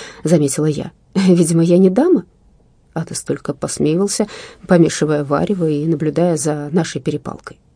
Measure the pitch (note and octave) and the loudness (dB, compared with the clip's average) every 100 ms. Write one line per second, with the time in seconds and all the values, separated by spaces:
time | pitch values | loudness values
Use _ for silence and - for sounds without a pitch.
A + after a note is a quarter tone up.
0 | - - D#3 E3 C#3+ - D#3 D3 - - | -18 -8 0 2 2 0 -2 -2 -8 -14
1 | _ F#3+ F#3 F3 E3 E3 E3+ F3 F#3+ G3 | _ 0 4 4 4 2 4 4 4 4
2 | E4+ C#4 - _ _ _ _ _ _ E3 | 2 2 0 _ _ _ _ _ _ -10
3 | E3 - - C#3+ - C3+ - - D3 E3 | -8 -8 -8 -6 -6 -6 -8 -2 0 0
4 | G3+ - G#3 - - - - F3 D#3 - | -2 -2 -6 -8 -20 -12 2 4 4 2
5 | D3+ D3 C#3+ C#3+ F3+ G3 D#3+ D3 D#3+ D#3 | -2 -2 0 -2 -2 -2 -2 -2 -2 -2
6 | D3+ D3 F3 D#3 D3+ D3+ D3 E3+ E3 - | -2 0 0 0 -2 -4 -2 -2 -2 -4
7 | D#3+ D3+ - - - - _ | -6 -6 -8 -14 -18 -20 _